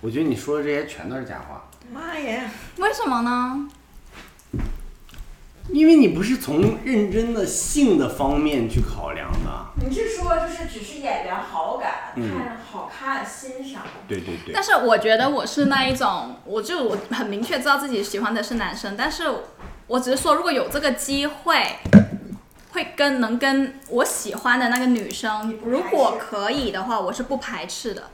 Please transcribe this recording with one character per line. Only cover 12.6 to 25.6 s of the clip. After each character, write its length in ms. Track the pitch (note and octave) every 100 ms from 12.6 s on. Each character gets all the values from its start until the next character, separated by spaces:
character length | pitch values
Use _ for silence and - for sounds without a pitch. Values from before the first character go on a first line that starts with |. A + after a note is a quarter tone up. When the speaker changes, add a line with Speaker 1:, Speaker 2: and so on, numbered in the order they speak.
| -
Speaker 2:
好 220 | - -
看， 340 | - C4+ C4+ -
欣 380 | - C4 C4
赏。 200 | C4+ G3+ F#3+ - -
Speaker 1:
对， 140 | G2
对， 160 | F2 E2+ -
对。 80 |
Speaker 3:
但 80 | -
是 120 | - F4
我 220 | A3+ A3+
觉 180 | A3 A3+
得 140 | C4
我 160 | D4 -
是 220 | - C#4
那 180 | C4+ C4
一 100 | C4
种， 400 | A#3 F3 B2 B2+
我 180 | - G#3+
就， 220 | G3+ F4
我 140 | A#3+ G#3 -
很 160 | A#3+ A3
明 140 | G3+
确 160 | A#3 E4
知 60 | B3+
道 80 | C#4+
自 100 | C#4
己 160 | A#3
喜 160 | A3 G3+
欢 140 | A3
的 100 | A3+
是 120 | G#3 A#3
男 200 | F#3+ -
生， 220 | G3+ G3+
但 120 | C#4+
是 220 | D#4 E4 A#3+ - - - - -
我 100 | B3
只 140 | B3
是 60 | C4+
说 180 | E4+ D4
如 60 |
果 100 | F4
有 160 | C#4 F3+
这 100 | C#4+
个 140 | D4
机 340 | B3 - C#4 D4
会， 360 | D4 - D#4 G#3 - - - G#3+ - - - - - -
会 220 | F4+ D#4+ -
跟， 260 | C#4+ C4+
能 160 | A3+ A#3+
跟 420 | C4+ C4+ C4+ - -
我 140 | A#3+
喜 300 | C#4+ - -
欢 260 | - B3+ B3
的 100 | B3
那 100 | B3
个 80 | B3+
女 200 | A#3+ G3+
生， 380 | - A3 G#3+ A3
Speaker 2:
你 40 |
不 120 | A3